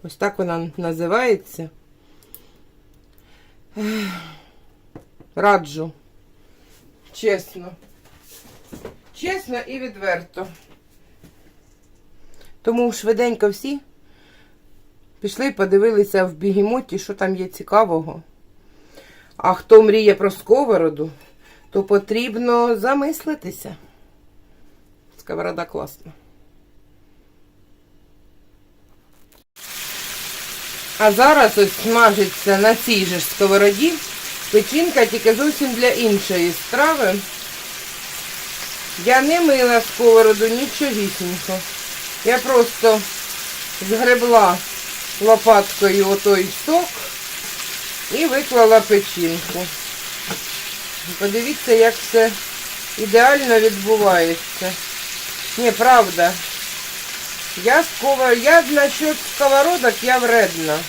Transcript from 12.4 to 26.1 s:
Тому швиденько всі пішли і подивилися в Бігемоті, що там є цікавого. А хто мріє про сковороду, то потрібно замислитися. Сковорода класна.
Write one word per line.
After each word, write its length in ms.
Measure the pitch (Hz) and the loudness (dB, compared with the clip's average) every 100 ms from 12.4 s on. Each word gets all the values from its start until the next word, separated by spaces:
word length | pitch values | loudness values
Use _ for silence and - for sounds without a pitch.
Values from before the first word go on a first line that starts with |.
| - - | -20 -6
Тому 300 | 226 233 240 | -4 -2 -2
швиденько 580 | 208 214 220 240 226 208 | -4 -4 0 -2 0 -2
всі 300 | 196 269 277 _ _ _ _ _ _ _ _ _ - _ _ _ _ | -2 -8 -10 _ _ _ _ _ _ _ _ _ -20 _ _ _ _
пішли 280 | 202 - 269 | -10 -4 -6
і 40 | |
подивилися 720 | - 190 196 226 214 202 196 185 | -2 2 2 4 2 0 0 -2
в 80 | |
Бігемоті, 680 | 156 196 196 208 247 262 196 | -2 -2 0 0 -2 -6 -10
що 140 | - | -10
там 220 | 196 190 190 | -6 -4 -4
є 120 | 185 | -8
цікавого. 760 | - - 202 214 165 160 160 - _ _ _ _ _ _ - _ - _ - | -12 0 2 2 -2 -6 -14 -18 _ _ _ _ _ _ -20 _ -20 _ -4
А 160 | - | -2
хто 300 | 185 - 220 | -2 8 8
мріє 320 | 220 220 208 202 | 10 4 4 4
про 160 | 196 | -2
сковороду, 760 | 196 - 247 269 190 165 147 160 143 - _ _ _ _ | -4 2 2 4 2 0 -2 -10 -12 -20 _ _ _ _
то 100 | 202 | -6
потрібно 920 | 196 202 196 220 240 214 240 240 240 226 | 0 0 0 -4 -4 -4 0 2 2 0
замислитися. 1000 | 233 277 285 320 - 302 180 202 - 165 - _ _ _ _ - _ _ - _ _ _ _ _ | 0 -2 -2 -6 -8 -8 -10 -14 -16 -18 -20 _ _ _ _ -20 _ _ -20 _ _ _ _ _
Сковорода 460 | - 165 175 170 170 | -12 -8 -8 -8 -10
класна. 460 | 147 - - 160 | -10 -12 -16 -20